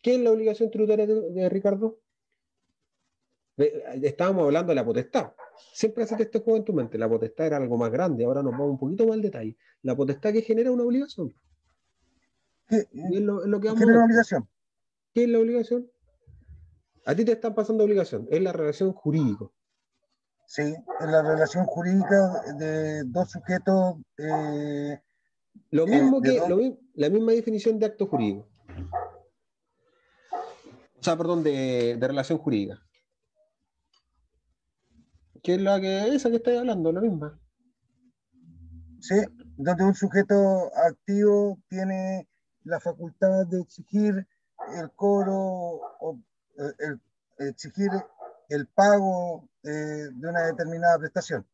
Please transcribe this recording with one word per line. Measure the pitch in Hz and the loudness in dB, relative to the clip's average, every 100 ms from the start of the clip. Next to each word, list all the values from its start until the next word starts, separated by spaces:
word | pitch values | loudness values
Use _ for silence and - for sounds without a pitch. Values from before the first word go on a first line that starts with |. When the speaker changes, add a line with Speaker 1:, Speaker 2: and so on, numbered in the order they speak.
Speaker 1:
¿Qué | 240 | 2
es | 254 | 4
la | 233 | 4
obligación | 220 220 214 226 | 4 2 0 -2
tributaria | 214 214 214 214 | 0 2 2 2
de, | 214 170 | 0 -2
de | 180 180 | -2 0
Ricardo? | 190 202 196 220 226 _ _ _ _ _ _ _ _ _ _ _ _ _ _ _ - | 0 0 0 -4 -6 _ _ _ _ _ _ _ _ _ _ _ _ _ _ _ 0
Ve, | 147 151 - 127 | 0 0 -10 -4
estábamos | 139 139 180 190 | -4 0 0 2
hablando | 147 156 175 | 2 2 2
de | 139 | 0
la | |
potestad. | 117 117 127 254 - - - - - | 0 -2 0 -2 -2 -12 -20 -20 -20
Siempre | - 220 220 | -2 -2 -2
haces | 214 220 | -4 -2
este | 214 214 | -2 -2
juego | 226 220 | 0 0
en | |
tu | 208 | 0
mente. | 165 117 110 | -2 -2 -2
La | 113 | 0
potestad | 113 110 - 156 | 0 -2 -2 -2
era | 147 | -2
algo | 127 120 | -2 -2
más | 113 | 0
grande. | 113 190 117 | 0 -2 0
Ahora | 120 135 | 0 0
nos | 135 | -2
vamos | 123 143 | -2 -4
un | 135 | -2
poquito | 139 196 226 | -4 0 2
más | |
al | 220 | 2
detalle. | 208 120 110 - _ _ | -4 -4 -10 -12 _ _
La | 131 123 | -4 -2
potestad | 135 143 214 | -2 -2 0
que | 214 | 0
genera | 220 220 254 | 0 0 2
una | 247 | 0
obligación. | 240 254 285 - 147 _ _ _ _ _ _ _ _ _ _ _ _ _ _ | 0 -2 -4 -8 -10 _ _ _ _ _ _ _ _ _ _ _ _ _ _
Speaker 2:
Sí, | 220 202 | 0 0
Speaker 1:
Y | - 180 190 | -10 -4 -2
es | |
lo, | 208 202 | 0 -2
es | 196 | -2
lo | 202 | -2
que | |
Speaker 2:
que | 214 | 0
Speaker 1:
vamos | 220 | 4
a | |
Speaker 2:
genera | 233 | 8
Speaker 1:
ver. | 233 | 8
Speaker 2:
una | 226 | 8
obligación. | 226 220 160 107 _ _ _ _ _ _ | 6 4 -2 -4 _ _ _ _ _ _
Speaker 1:
¿Qué | 233 | 0
es | 240 | 2
la | 233 | 4
obligación? | 226 240 233 247 247 _ _ _ _ - - - - _ _ _ | 2 0 -2 -4 -4 _ _ _ _ -20 -20 -20 -20 _ _ _
A | - | -4
ti | 160 | 0
te | 233 | 0
están | 226 226 | 0 -2
pasando | 214 208 220 | -2 -2 2
obligación. | 208 202 165 110 113 | 4 2 0 -6 -2
Es | 160 | 0
la | 185 | 0
relación | 165 151 147 190 | 0 -4 0 -2
jurídica. | 185 151 156 131 101 101 _ _ _ _ _ _ _ _ _ _ | -2 0 2 2 -2 -10 _ _ _ _ _ _ _ _ _ _
Speaker 2:
Sí, | - | -4
es | 147 151 - - 160 | -4 -4 -10 -6 2
la | 160 | 2
relación | 151 156 156 180 185 | 4 2 2 2 -2
jurídica | 170 175 190 190 196 190 175 - 143 | -2 0 2 4 4 4 0 -8 -8
de | 156 156 156 151 | -4 -2 -4 -4
dos | 127 151 185 | -6 -4 -4
sujetos, | 175 - 185 190 190 185 165 - - | -6 -4 -2 2 2 2 -2 -16 -10
eh, | 151 156 151 147 147 143 147 143 _ _ _ _ _ - _ | -4 -2 -2 -4 -4 -6 -6 -8 _ _ _ _ _ -20 _
Speaker 1:
Lo | 151 170 | 0 2
Speaker 2:
eh, | |
Speaker 1:
mismo | 269 269 269 | 4 4 4
Speaker 2:
de | 180 | 4
Speaker 1:
que, | 127 | 2
Speaker 2:
dos | 175 | 2
Speaker 1:
lo | 185 | 2
mi-, | 254 - _ | 0 -4 _
la | - 147 | -2 0
misma | 208 226 | 2 2
definición | 226 226 214 226 220 | 2 0 -2 0 0
de | 214 | -2
acto | 214 196 | -2 -2
jurídico. | 135 107 98 - _ - 85 85 719 - - _ _ _ _ _ _ _ _ _ _ _ 359 - - - - _ _ | 0 -2 -4 -12 _ -18 -14 -8 -8 -8 -16 _ _ _ _ _ _ _ _ _ _ _ -10 -10 -16 -20 -20 _ _
O | |
sea, | - 165 | -2 -2
perdón, | 165 170 | 0 0
de, | 156 139 131 123 120 117 | 0 0 -2 0 -2 -2
de | 131 | -2
relación | 139 131 160 | -2 -2 -2
jurídica. | 151 110 98 98 _ _ _ _ _ _ _ _ _ _ _ _ _ _ _ _ _ _ _ _ _ _ _ _ _ - | 0 -2 -2 -10 _ _ _ _ _ _ _ _ _ _ _ _ _ _ _ _ _ _ _ _ _ _ _ _ _ -8
¿Qué | - | -2
es | 185 | 0
la | 196 196 | 2 2
que, | 190 190 214 | 0 -2 0
esa | 277 247 | 0 0
que | 233 | 0
estáis | 233 240 | 0 0
hablando, | 247 190 165 | 0 0 0
la | 175 | 0
misma? | 226 165 151 - _ _ _ _ _ _ _ _ _ _ - - - - - - | -2 -2 -8 -14 _ _ _ _ _ _ _ _ _ _ -20 -20 -20 -20 -20 -20
Speaker 2:
Sí, | - 196 - - - - | 0 0 0 -10 -20 -6
donde | 143 175 | -2 2
un | 196 | 2
sujeto | 190 196 196 202 202 196 190 175 - | 2 0 0 4 4 4 2 -2 2
activo | 170 - - 202 208 202 202 190 _ | 0 0 -4 2 4 4 2 -4 _
tiene | 185 190 190 190 190 - _ _ _ | -6 -4 -4 -4 -6 -10 _ _ _
la | - 214 | -8 -6
facultad | 175 147 165 _ 190 190 185 | -6 -8 -14 _ 2 2 0
de | 180 | -4
exigir | 170 - - 208 208 196 190 _ _ - - 175 | -6 -16 -4 0 2 0 -6 _ _ -16 -12 -10
el | 160 | -12
cobro | - 202 202 190 | -2 0 2 0
o, | 190 190 185 170 160 - - 160 131 _ _ _ 139 | -2 -4 -6 -8 -10 -14 -10 -10 -10 _ _ _ -10
eh, | 143 - | -10 -8
el, | 151 131 _ _ _ - 139 | -10 -10 _ _ _ -10 -10
exigir | 220 151 - 196 190 - _ - - _ | -10 -12 -4 -2 -2 -8 _ -20 -20 _
el | 147 139 | -6 -2
pago, | - 202 202 190 180 175 160 - _ | 4 6 6 2 -2 -4 -8 -14 _
eh, | 156 151 151 151 147 | -10 -8 -6 -8 -10
de | 123 160 | -10 -6
una | 170 165 | -2 -2
determinada | 160 165 165 170 165 | -4 -6 0 2 2
prestación. | 156 185 - 135 - | 0 -6 -4 -8 -8